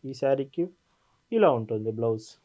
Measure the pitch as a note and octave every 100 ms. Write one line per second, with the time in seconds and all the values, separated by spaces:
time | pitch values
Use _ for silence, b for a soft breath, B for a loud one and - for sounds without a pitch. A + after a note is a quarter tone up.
0 | C3+ C3 C3+ C3+ C#3 - F3+ _ _ _
1 | _ _ _ A3+ F#3+ B2 A2 A2 A2 A2
2 | A#2 A2 A2 -